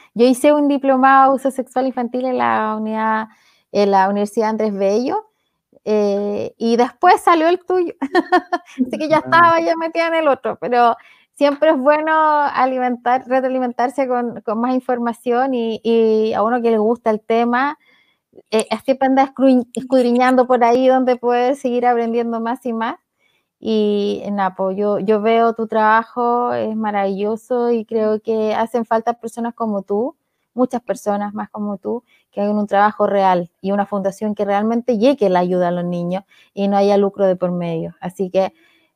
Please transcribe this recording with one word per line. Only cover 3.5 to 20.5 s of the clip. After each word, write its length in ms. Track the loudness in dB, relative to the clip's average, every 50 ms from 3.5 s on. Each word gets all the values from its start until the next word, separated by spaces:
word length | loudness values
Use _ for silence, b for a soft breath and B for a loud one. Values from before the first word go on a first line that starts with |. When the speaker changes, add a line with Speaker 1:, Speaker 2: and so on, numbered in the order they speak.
| b b b b 0
Speaker 1:
en 180 | 0 2 4
la 160 | 4 4 2 2
Universidad 400 | 0 -2 -4 -2 -2 -2 -2 -2
Andrés 240 | -2 -2 -2 -4 -2
Bello, 520 | -2 0 0 0 0 -2 -2 -4 -6 -8 _ _ _ _ _ _ _ _ _ _ _ -4
eh, 680 | -2 0 0 0 0 -2 -2 -4 -4 -4 -6 -6 -8 _
y 200 | -4 -2 0 2
después 420 | 2 0 0 -2 0 4 4 4 4
salió 280 | 4 2 2 4 4 2
el 100 | 0 0
tuyo. 340 | _ -2 -2 0 -2 -2 -6 -8
<laughs> 640 | -8 -2 -2 -2 0 2 0 0 0 -2 -8 -8 -8 B B -6 -6
Así 100 | -4 -4
que 120 | -6 0 0
ya 80 | 0
Speaker 2:
Ah. 40 | 0 2
Speaker 1:
estaba 360 | 2 4 4 6 6 4 2
ya 140 | 0 0 -2
metida 320 | -2 -4 -6 -4 -2 -2
en 60 | 0 0
el 120 | 0 2 0
otro, 280 | 0 0 -2 -8 -8 -6
pero 340 | -4 -2 2 4 4 2 2 b b b b b b b _
siempre 360 | 0 0 0 2 2 2 2
es 60 | 2
bueno 340 | 2 2 2 2 2 2 0 2
alimentar, 1120 | 2 2 2 2 2 0 0 0 0 0 0 0 -2 -2 -2 -4 -2 -2 -2 -2 -2 -2
retroalimentarse 800 | -2 -2 0 0 0 -2 -2 -4 -4 -2 -2 -4 -2 -2 -2 -2
con, 340 | -2 -2 -2 -2 -4 -8 -8
con 200 | -6 -6 -4 -2
más 120 | -2 -2 -2
información 800 | -2 -2 -2 -4 -2 -2 -4 -6 -4 -4 -2 0 0 0 0 -2
y, 280 | -2 -4 -4 -6 -4 -2
y 500 | 0 2 2 4 2 2 2 0 0 0
a 100 | 0 0
uno 180 | 0 0 0
que 100 | 0 0
le 60 | 0
gusta 320 | 2 2 0 0 0 -2 -2
el 100 | -2 -2
tema, 560 | _ -2 0 0 0 0 0 -2 -2 -4 -6 _ _ _ _ _ _ _ _ _ _ _ _ -20 _ -4
eh, 160 | -2 -2 -2 -2 -4 -6 -2
siempre 220 | -2 -2 0 2
anda 180 | 2 2 2 2 0 0
escru-, 340 | 2 4 4 4 4 0 _ -8
escudriñando 720 | -10 -4 0 2 2 2 2 2 2 2 2 4 2 2
por 160 | 2